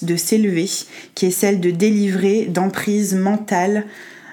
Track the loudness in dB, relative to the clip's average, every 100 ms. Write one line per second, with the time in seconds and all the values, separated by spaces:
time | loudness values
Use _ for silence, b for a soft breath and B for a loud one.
0 | -2 -2 0 2 2 0 -2 -4 -10 B
1 | B -2 0 2 0 2 0 2 2 2
2 | 2 2 2 2 0 0 0 -2 -2 0
3 | 0 0 0 0 0 0 2 0 -4 B
4 | B B B